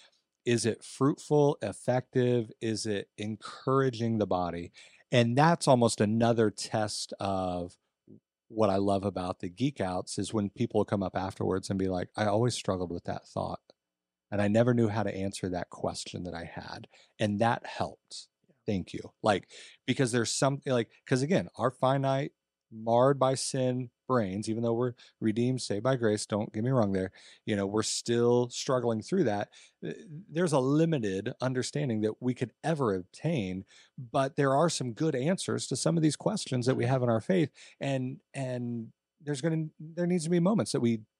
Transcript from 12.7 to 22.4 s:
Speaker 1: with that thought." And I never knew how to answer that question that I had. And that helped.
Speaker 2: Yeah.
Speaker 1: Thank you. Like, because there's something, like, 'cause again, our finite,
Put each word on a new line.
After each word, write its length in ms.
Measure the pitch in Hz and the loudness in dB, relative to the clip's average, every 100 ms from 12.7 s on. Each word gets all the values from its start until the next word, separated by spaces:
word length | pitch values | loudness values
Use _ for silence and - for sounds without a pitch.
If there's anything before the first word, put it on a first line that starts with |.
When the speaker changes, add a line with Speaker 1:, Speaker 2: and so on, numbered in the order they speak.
| 92 87 | -2 -4
Speaker 1:
with 140 | 87 - | -6 -6
that 220 | 95 - | -10 -8
thought." 340 | - 87 92 _ _ _ _ _ _ _ | -6 -6 -8 _ _ _ _ _ _ _
And 100 | 101 | -2
I 60 | 104 | 2
never 260 | 110 120 | 4 4
knew 140 | 120 113 | 4 2
how 140 | 107 | 0
to 100 | 101 95 | -4 -4
answer 340 | 98 - 98 | -6 -4 -6
that 200 | 90 - | -4 -6
question 540 | - 92 - - 95 | -6 -6 -6 -10 -10
that 100 | 87 | -8
I 100 | 85 85 | -10 -12
had. 420 | - 85 87 - _ _ _ | -12 -12 -14 -16 _ _ _
And 200 | 107 101 | -2 2
that 260 | 117 120 - | 0 0 -6
helped. 640 | - 80 60 _ - - _ _ | -6 -6 -8 _ -18 -18 _ _
Speaker 2:
Yeah. 80 | _ - | _ -4
Speaker 1:
Thank 280 | 98 85 | -4 -4
you. 180 | 87 - _ | -10 -12 _
Like, 260 | 110 95 - - - - - | 0 0 -2 -18 -20 -12 -4
because 260 | 123 131 | 0 2
there's 200 | 120 110 | 2 0
something, 400 | - 139 139 - | 0 0 0 -2
like, 160 | 127 113 _ - | -2 -2 _ -2
'cause 160 | 131 | -2
again, 280 | 143 175 87 - | 2 0 -2 -2
our 140 | 120 | -4
finite, 600 | - 131 139 135 135 147 - | 0 0 2 0 -2 -4 -10